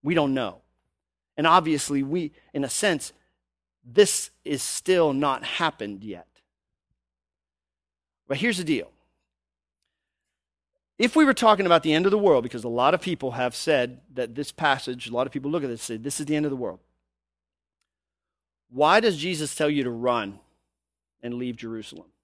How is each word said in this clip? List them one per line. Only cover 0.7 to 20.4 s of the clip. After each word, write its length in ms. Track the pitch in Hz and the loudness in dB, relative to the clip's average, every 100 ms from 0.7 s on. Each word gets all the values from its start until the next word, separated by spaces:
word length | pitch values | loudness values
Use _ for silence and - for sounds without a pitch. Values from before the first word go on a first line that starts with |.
| _ _ _ _ _ _ - | _ _ _ _ _ _ -2
And 80 | |
obviously, 600 | 156 175 160 147 - 143 | 4 4 4 -2 -2 -2
we, 260 | 139 170 151 _ _ | -2 -4 -6 _ _
in 100 | 147 | -6
a 60 | 139 | -4
sense, 440 | - 214 156 - _ _ _ _ _ _ _ | -2 0 -2 -6 _ _ _ _ _ _ _
this 460 | 123 120 202 - - _ | -4 4 6 4 -4 _
is 180 | - 143 | -6 -4
still 500 | - - - 185 160 | -4 -6 0 4 4
not 300 | 135 143 131 | 2 0 -2
happened 640 | - - 165 - 104 98 | -6 -2 -2 -4 -10 -10
yet. 240 | 107 90 82 _ _ _ _ _ _ _ _ _ _ _ _ _ _ _ _ _ _ _ _ | -12 -14 -16 _ _ _ _ _ _ _ _ _ _ _ _ _ _ _ _ _ _ _ _
But 80 | 135 | -4
here's 220 | 220 190 | -2 -2
the 60 | |
deal. 280 | 165 143 - _ _ _ _ _ _ _ _ _ _ _ _ _ _ _ _ _ _ _ _ _ | -2 -2 -4 _ _ _ _ _ _ _ _ _ _ _ _ _ _ _ _ _ _ _ _ _
If 200 | 233 311 | 0 4
we 80 | |
were 100 | 294 | 4
talking 320 | 262 226 208 190 | 6 4 4 6
about 160 | 170 | 4
the 100 | 160 | 4
end 140 | 156 185 | 2 4
of 60 | |
the 40 | 208 | 4
world, 280 | 202 139 | 4 4
because 180 | 120 120 | 2 -8
a 60 | 117 | -6
lot 260 | 117 131 | 2 2
of 60 | 175 | 2
people 320 | - 165 135 | -2 -4 -6
have 240 | 120 127 - | -4 -4 -4
said 460 | - 147 123 123 _ | 0 0 0 -6 _
that 240 | 127 120 117 | -8 -8 -6
this 160 | 143 | -10
passage, 560 | - 151 135 - 123 113 | -2 0 0 -2 -10 -6
a 40 | |
lot 140 | 120 135 | -4 -4
of 60 | |
people 180 | 139 135 | -4 -4
look 140 | 165 | -4
at 40 | 139 | -4
this 220 | 117 - | -8 -8
and 80 | 113 | -8
say, 20 | |
"This 200 | 127 139 | -8 -8
is 60 | 147 | -2
the 100 | 151 | -2
end 100 | 151 | -2
of 40 | |
the 60 | 135 | -4
world." 220 | 117 92 _ _ _ _ _ _ _ _ _ _ _ _ _ _ _ _ _ _ _ | -8 -10 _ _ _ _ _ _ _ _ _ _ _ _ _ _ _ _ _ _ _
Why 300 | 123 147 196 | 0 4 4
does 160 | 220 165 | 4 -2
Jesus 400 | 160 170 151 - | -4 -4 -6 -2
tell 120 | 151 | 0
you 140 | 147 | 0
to 80 | 127 | -2
run 480 | 117 123 120 101 98 | -2 0 0 -2 -10